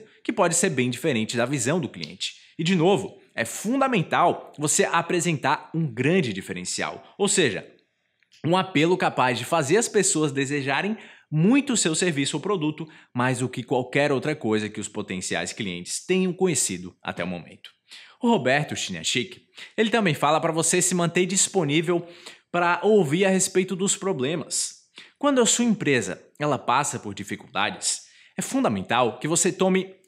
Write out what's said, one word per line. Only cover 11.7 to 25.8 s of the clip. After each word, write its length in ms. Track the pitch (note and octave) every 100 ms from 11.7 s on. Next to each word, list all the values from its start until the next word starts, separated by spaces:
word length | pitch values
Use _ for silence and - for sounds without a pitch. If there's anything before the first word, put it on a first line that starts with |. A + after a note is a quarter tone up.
o 40 | A#3
seu 180 | F3
serviço 420 | D#3+ F#3 C#3 C#3 D#3
ou 40 |
produto, 460 | F#3+ G3+ D3+ D3+ D#3+ - _
mais 260 | B2 B2+ A#2
do 100 | B2+
que 140 | -
qualquer 500 | - B2+ B2 C#3+ D3
outra 240 | C3 B2+ -
coisa 320 | A2+ G#2+ G#2+
que 120 | G#2
os 80 | G2+
potenciais 640 | G#2+ G2 F#2 - F2 F2
clientes 520 | - G2+ F2 F2 -
tenham 280 | - F#3 F#3
conhecido 600 | F3 F#3+ C#3 - F2+ F2+ -
até 220 | F2 F2
o 20 | F2
momento. 440 | F2 D#2 F#2 - _ _ - - _
O 80 | A#3+
Roberto 480 | A3 B2+ C#3+ D3+ G#2
Chiniachik, 680 | - E2+ D#2 - A#2 - _ - - -
ele 140 | A3
também 240 | A#3 F#3+
fala 260 | C#3+ D3 D#3
para 120 | D#3+
você 300 | D#3+ D3+ F3+
se 120 | E3+
manter 300 | F3+ E3+ F3
disponível 840 | F3+ F#3+ - F#3+ D3 D3+ E3+ E3+ E3+ - - - _
para 280 | F3 F3 F3
ouvir 420 | G3+ G#3+ D#3 E3
a 60 | G3
respeito 440 | F#3+ F3+ F#3 F#3+
dos 220 | F#3+ G3 -
problemas. 840 | F#3+ D#3+ B2+ E3+ - - - - _ - - _
Quando 220 | C#4+ C4
a 60 | A3+
sua 180 | -
empresa, 580 | A#3+ G#3